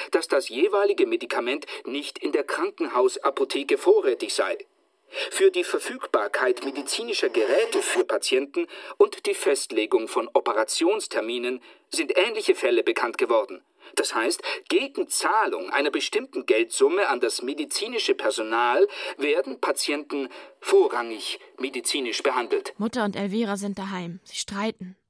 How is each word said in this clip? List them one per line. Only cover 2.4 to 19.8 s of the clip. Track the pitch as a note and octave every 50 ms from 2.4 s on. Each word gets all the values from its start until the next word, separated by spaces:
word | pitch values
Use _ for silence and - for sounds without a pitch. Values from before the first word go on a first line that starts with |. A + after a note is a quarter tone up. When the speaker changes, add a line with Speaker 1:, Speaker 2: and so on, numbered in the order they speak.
| -
Speaker 1:
Krankenhausapotheke | - - - E3 G3+ - - E3+ - - B2 B2+ B2+ - - - D3+ C3+ - C#3 C3+ - C#3 C#3 C#3 D3 C3+
vorrätig | - F3 G#3 A3 E3+ C#3 A#2+ - - G#2 -
sei. | - - F#2 E2+ - - _ _ _ _ _ _ _ _ _ - - - -
Für | - - F#3+ F#3+ F#3
die | F3+ F3
Verfügbarkeit | - - D3+ - - A#3+ - - - - - - - - - C3 B2+ B2 - -
medizinischer | C#3 C3+ C#3+ C#3 - - - A3+ A#3+ G#3 - - C3+
Geräte | - A#2 G#2+ G#2 B2 - - - - -
für | - - - F4+ -
Patienten | - - - - - - - C#4+ - - F3 F3 - - - - - - -
und | - - - - -
die | G4+ G4+
Festlegung | - - - C#3+ C3 - - - A2 G#2+ A2 - - A2+ G#2+
von | - - A2+ - -
Operationsterminen | - - B2 A2+ G#2+ A2 - - - E3 E3+ - C#3 - - - - A2 A2+ A#2+ B2 A#2+ B2 B2+ B2 - - - _ _ _
sind | - - - C3+ -
ähnliche | F3+ F#3 A#3 A3+ G#3+ G3 - F3+
Fälle | - - C3 - A2+ -
bekannt | - A2+ - - A#2 G#2+
geworden. | - B2 A#2 A#2 A2+ G#2 - F#2+ F#2 - _ _ _ - - -
Das | - - - -
heißt, | - - - E4+ - - - - - - -
gegen | D#3 F#3+ C4 C4+ C#4 - - -
Zahlung | - - - D#3+ F#3 A3 G#3+ G#3 - - F2+ F#2+
einer | - C#3 C#3+ D3 -
bestimmten | D3+ - - - G#3+ B3+ - - B2+ B2+
Geldsumme | - - A2 - - - - C3+ C#3+ E3 F#3+ G3+ -
an | C#3 B2
das | B2 A#2 - -
medizinische | B2 B2 D3 D3+ D3+ D3 - - G3+ A#3 B3 A3+ - - C3
Personal | - - A2 G#2 A2 A2 A2 A2+ A2+ A#2+ A#2+ B2 C3+ - C#3 - - - C3+ C3+
werden | - C#3 D3 C#3+ C3+ C3+ C3+ C3 B2+
Patienten | - D3+ C#3 -